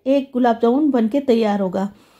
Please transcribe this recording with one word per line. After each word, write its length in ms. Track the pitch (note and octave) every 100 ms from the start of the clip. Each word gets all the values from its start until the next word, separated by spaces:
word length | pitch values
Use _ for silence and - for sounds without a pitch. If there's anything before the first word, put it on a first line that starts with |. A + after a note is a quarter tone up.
| C4
एक 240 | C#4 C4+
गुलाब 260 | B3 B3 A#3
जामुन 320 | A#3 B3+ D#4
बनके 300 | B3+ A3 C#4
तैयार 380 | C#4 A#3 G#3+ G3+
होगा। 280 | F#3+ F#3 G3 - _ _